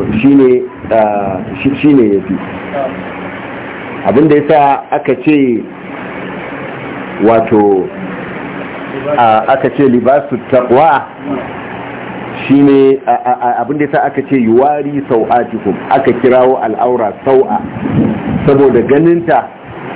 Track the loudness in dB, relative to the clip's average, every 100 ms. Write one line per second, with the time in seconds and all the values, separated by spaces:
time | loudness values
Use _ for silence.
0 | 0 2 4 6 6 4 0 -10 -2 0
1 | 2 0 -4 -6 -8 -4 -4 0 4 4
2 | 4 2 -2 -6 -6 -10 -8 -6 -6 -8
3 | -12 -12 -12 -12 -12 -14 -14 -14 -14 -6
4 | 0 4 4 4 4 4 4 2 -2 -4
5 | -2 -2 2 2 2 0 -4 -12 -14 -14
6 | -12 -12 -12 -12 -12 -12 -12 -12 -12 -12
7 | -10 0 2 2 4 2 4 2 0 -6
8 | -10 -10 -10 -10 -12 -12 -12 -12 -10 -8
9 | -4 2 4 4 2 0 0 2 2 4
10 | 2 2 0 -8 0 0 4 4 4 2
11 | -2 -12 -10 -10 -10 -12 -12 -12 -12 -14
12 | -12 -12 -12 -6 2 4 6 6 4 2
13 | 0 0 0 -2 0 -2 -2 -2 -2 0
14 | -2 -2 -2 0 4 4 4 0 -4 -6
15 | -2 0 2 0 0 -4 -4 -4 -2 0
16 | 0 2 4 4 4 2 -2 -2 0 0
17 | -2 -2 2 2 2 -2 -6 -8 -4 -2
18 | -2 -2 -4 -2 2 4 4 4 2 4
19 | 4 2 0 0 -2 -10 -18 -14 -14